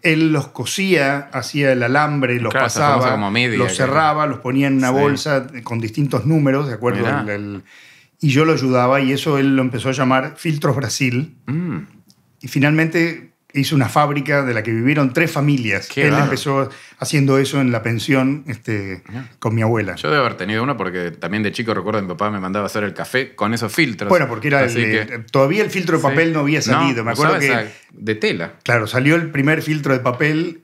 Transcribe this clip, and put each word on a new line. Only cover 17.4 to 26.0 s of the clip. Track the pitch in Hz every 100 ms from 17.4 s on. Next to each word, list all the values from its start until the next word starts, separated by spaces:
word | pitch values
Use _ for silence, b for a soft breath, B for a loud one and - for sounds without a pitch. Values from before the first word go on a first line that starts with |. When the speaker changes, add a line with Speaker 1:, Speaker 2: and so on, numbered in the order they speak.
| 135 143
Speaker 1:
en | 131
la | 120
pensión, | 110 113 107 135 131 147 147
este, | 110 - 107 98 92 -
Speaker 2:
Mirá. | 113 127 _
Speaker 1:
con | 117
mi | 113
abuela. | 110 117 101
Speaker 2:
Yo | 87 151
debo | 151
haber | 123 101
tenido | 92 110
uno | 123 127
porque | 92 90 87
también | 82 85 104
de | 107
chico | - 113
recuerdo | 101 92 107
que | 95
mi |
papá | 87 104
me | 104
mandaba | 92 101
a | 98
hacer | 110
el | 104
café | 87 - 127 135
con | - 104
esos | 117 110
filtros. | - 151 98 101
Speaker 1:
Bueno, | 180 135
porque | 113 143
era | 139
el, | 127
Speaker 2:
Así | 117
que | 117 110
Speaker 1:
eh, | 107 120 110
todavía | 139 135 190
el | 196
filtro | 196 170
de | 160